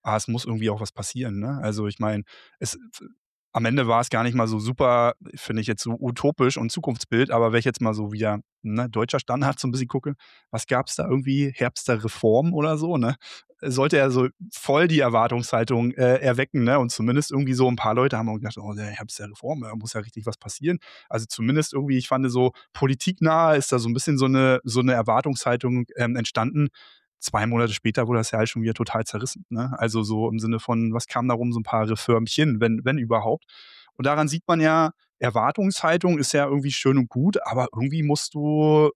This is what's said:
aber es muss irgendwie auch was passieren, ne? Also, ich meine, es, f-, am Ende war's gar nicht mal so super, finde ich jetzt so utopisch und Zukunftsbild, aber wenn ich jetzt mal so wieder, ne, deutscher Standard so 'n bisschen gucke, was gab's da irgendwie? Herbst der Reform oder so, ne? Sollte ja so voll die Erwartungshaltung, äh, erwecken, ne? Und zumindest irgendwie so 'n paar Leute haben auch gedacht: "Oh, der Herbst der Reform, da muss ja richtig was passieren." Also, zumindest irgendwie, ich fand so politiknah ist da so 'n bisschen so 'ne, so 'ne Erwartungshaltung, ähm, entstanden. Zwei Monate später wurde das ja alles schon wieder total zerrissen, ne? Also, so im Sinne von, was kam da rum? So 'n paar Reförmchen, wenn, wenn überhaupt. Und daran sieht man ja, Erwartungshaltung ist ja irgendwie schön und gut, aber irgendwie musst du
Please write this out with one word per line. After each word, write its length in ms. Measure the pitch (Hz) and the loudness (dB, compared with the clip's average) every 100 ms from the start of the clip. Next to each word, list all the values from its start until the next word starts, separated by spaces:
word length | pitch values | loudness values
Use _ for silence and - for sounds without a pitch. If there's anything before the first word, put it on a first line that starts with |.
aber 140 | - 107 | -2 -2
es 100 | - | -2
muss 160 | 117 120 | -6 -4
irgendwie 240 | 113 110 | -4 -2
auch 100 | 107 | -4
was 100 | 107 | -8
passieren, 460 | - 101 127 123 101 | -10 -10 -8 -6 -6
ne? 200 | 113 139 | -6 -4
Also, 240 | 107 104 104 | -4 -4 -6
ich 120 | - | -4
meine, 240 | 107 107 101 - - _ | -2 -2 -6 -18 -20 _
es, 160 | 123 - 226 | -10 -10 -16
f-, 140 | - - _ _ _ _ | -20 -20 _ _ _ _
am 120 | - 113 | -2 0
Ende 220 | 139 120 | 2 2
war's 220 | 117 123 | 2 2
gar 120 | 117 | 0
nicht 120 | 120 120 | 0 0
mal 120 | 113 | 0
so 120 | 110 | 0
super, 560 | 110 127 131 123 120 - - - | -4 0 2 4 2 0 -16 -16
finde 260 | - 113 | -6 -4
ich 60 | 110 | -2
jetzt 160 | 107 | -4
so 100 | 117 117 | -4 -4
utopisch 580 | 127 120 143 - 131 - | -6 0 -2 2 0 0
und 140 | 117 | -4
Zukunftsbild, 600 | - 143 117 - 113 135 | -4 -6 -6 -2 0 2
aber 200 | 117 113 | 2 2
wenn 60 | 117 | 2
ich 60 | 120 | 0
jetzt 160 | - | -2
mal 120 | 113 107 | -2 -2
so 160 | 104 | -6
wieder, 280 | 107 107 104 - _ | -4 -2 -4 -8 _
ne, 260 | 110 110 123 | -6 -4 -2
deutscher 300 | 110 120 139 | -2 -2 -2
Standard 400 | - 127 139 135 | -2 -2 -2 -2
so 80 | 131 | -4
'n 40 | |
bisschen 140 | 127 123 | -4 -4
gucke, 260 | 135 147 143 - _ _ | -4 -6 -10 -14 _ _
was 160 | 113 - | -10 -2
gab's 280 | 127 135 - | -2 -2 -6
da 80 | - | -2
irgendwie? 460 | 135 131 139 139 131 | -2 0 0 0 -2
Herbst 320 | 120 - - | -4 -2 -2
der 140 | 117 | -2
Reform 500 | 110 - 113 113 165 | -2 0 4 4 2
oder 240 | 170 151 151 | 0 0 0
so, 180 | 165 165 | -2 0
ne? 180 | 117 131 - - _ _ | 0 -2 -10 -20 _ _
Sollte 360 | 143 127 147 156 | -4 0 4 4
ja 120 | 135 | 4
so 180 | 127 131 _ 180 | 2 0 _ -18
voll 340 | - - 139 175 | -10 0 2 4
die 100 | 156 | 4
Erwartungshaltung, 920 | 127 113 117 120 120 117 113 120 120 | 4 4 2 0 0 0 2 0 0
äh, 240 | 127 127 131 | 2 4 4
erwecken, 440 | 139 120 139 131 120 | 2 0 0 0 2
ne? 140 | 139 | 2
Und 120 | 120 | 0
zumindest 400 | - 113 135 147 | -2 0 0 0
irgendwie 220 | 135 135 127 | -2 -2 2
so 120 | 131 | 2
'n 80 | 123 | 2
paar 180 | 110 110 | 0 2
Leute 220 | 135 113 | 2 0
haben 120 | 110 | -4
auch 80 | 107 | -4
gedacht: 200 | 107 107 | -8 -10
"Oh, 140 | 104 104 | -10 -10
der 120 | 104 | -10
Herbst 320 | 104 104 - | -10 -12 -14
der 120 | 104 | -14
Reform, 300 | 104 120 151 | -12 -8 -8
da 120 | 113 110 | -8 -10
muss 180 | 110 | -10
ja 80 | 110 | -10
richtig 240 | 110 - 107 | -10 -10 -10
was 100 | - | -10
passieren." 420 | 104 - 147 180 - - _ | -14 -6 -2 -2 -6 -20 _
Also, 160 | 110 110 | -8 -6
zumindest 460 | - 113 151 151 | -4 0 0 0
irgendwie, 240 | 139 143 131 | -4 0 -2
ich 80 | - | 0
fand 200 | 131 131 | 0 0
so 220 | 123 127 - _ | 2 2 0 _
politiknah 800 | - 135 135 - 185 160 160 165 151 | -2 0 0 -2 0 2 4 6 4
ist 160 | - | 2
da 60 | 127 | 0
so 100 | 117 | 0
'n 40 | 120 | -2
bisschen 220 | - 139 | 0 2
so 80 | 135 | 4
'ne, 340 | 135 131 127 131 | 4 4 4 2
so 160 | 117 | 0
'ne 120 | 127 | 2
Erwartungshaltung, 920 | 123 110 117 147 127 127 123 123 123 120 - | 2 2 2 0 -2 0 0 0 -2 -4 -2
ähm, 180 | 120 120 | -2 -2
entstanden. 520 | 110 - 113 151 147 _ - _ _ _ | -2 -2 0 2 0 _ -20 _ _ _
Zwei 260 | - 107 113 | -4 -2 0
Monate 260 | 117 117 | 0 0
später 340 | 104 113 110 117 | 0 -2 0 0
wurde 120 | 120 | 0
das 120 | 113 | 0
ja 80 | 113 | 0
alles 100 | 113 | 0
schon 120 | 120 | 0
wieder 120 | 113 110 | -4 -2
total 300 | 117 113 110 | -2 -2 -4
zerrissen, 400 | 107 127 - - | -6 -8 -10 -8
ne? 240 | 120 127 127 | -6 -6 -2
Also, 240 | 113 110 | -2 -2
so 260 | 107 110 113 | -2 0 -2
im 100 | 113 | -2
Sinne 200 | 110 113 | -2 -4
von, 340 | - 117 113 | -2 0 0
was 140 | 113 - | -4 -4
kam 200 | 123 127 | -4 0
da 60 | 117 | 0
rum? 180 | 120 | 0
So 60 | 117 | -2
'n 20 | |
paar 260 | 107 113 107 | -2 -2 0
Reförmchen, 720 | 110 - 113 113 - 151 110 | -2 2 2 2 0 2 2
wenn, 200 | 113 113 131 | 2 2 0
wenn 120 | 143 | -2
überhaupt. 460 | 113 113 110 156 _ - - - _ - | 0 0 2 -2 _ -20 -20 -20 _ -4
Und 100 | 131 | 0
daran 200 | 147 151 | 2 0
sieht 140 | 165 - | -2 0
man 140 | 165 | 2
ja, 300 | 156 160 160 - _ _ | 4 4 2 -2 _ _
Erwartungshaltung 1000 | 123 113 120 147 196 - 160 170 180 156 | -2 2 0 0 -2 0 2 2 2 2
ist 140 | 131 | 2
ja 120 | 147 143 | 2 2
irgendwie 240 | 143 139 | 0 0
schön 240 | 131 135 135 | 0 2 2
und 100 | 120 | 2
gut, 300 | 123 170 202 - | 0 0 0 -2
aber 220 | 120 127 | -2 -2
irgendwie 300 | 110 135 156 | -2 -2 0
musst 320 | 147 147 - 151 | 0 0 -2 -4
du 560 | 147 151 151 151 151 | -2 2 6 6 4